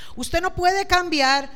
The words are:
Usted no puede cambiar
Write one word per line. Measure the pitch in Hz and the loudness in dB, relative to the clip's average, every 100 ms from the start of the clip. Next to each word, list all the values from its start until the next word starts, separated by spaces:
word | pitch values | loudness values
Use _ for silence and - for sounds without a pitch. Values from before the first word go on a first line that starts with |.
| - - | -12 -8
Usted | 254 339 | -2 -2
no | 370 | -2
puede | 359 359 392 392 | 0 2 2 2
cambiar | 359 359 302 262 277 269 | 0 2 0 2 2 -2